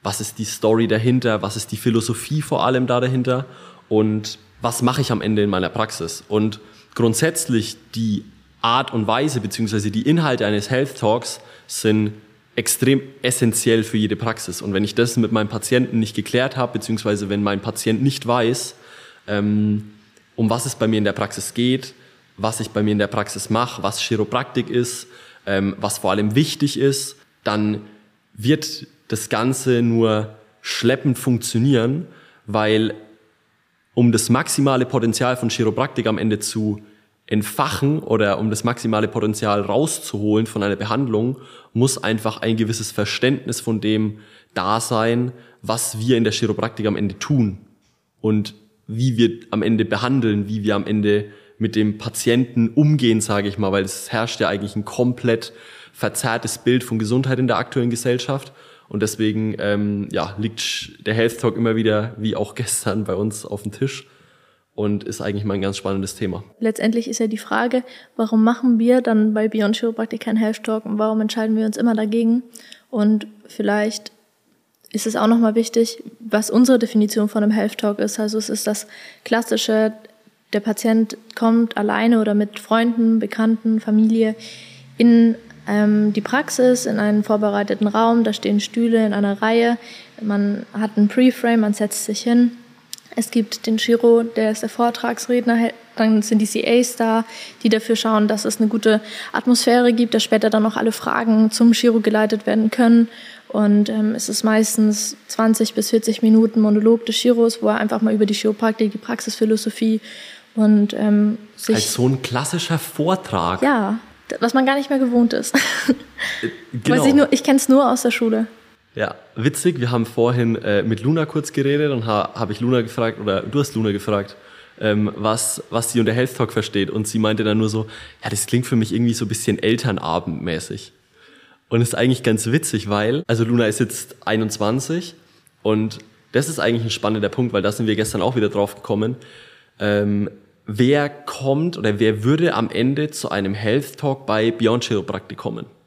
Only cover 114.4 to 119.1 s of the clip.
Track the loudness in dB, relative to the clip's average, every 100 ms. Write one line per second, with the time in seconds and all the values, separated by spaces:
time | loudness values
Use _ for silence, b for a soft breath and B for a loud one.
114.4 | 0 2 2 0 0 0 2 4 2 0
115.4 | -2 -2 -2 -2 -2 -2 -4 -10 B B
116.4 | -8 B -10 -4 2 4 6 6 4 2
117.4 | 4 2 6 6 6 2 0 0 0 0
118.4 | -2 -8 _ _ _ -6 -4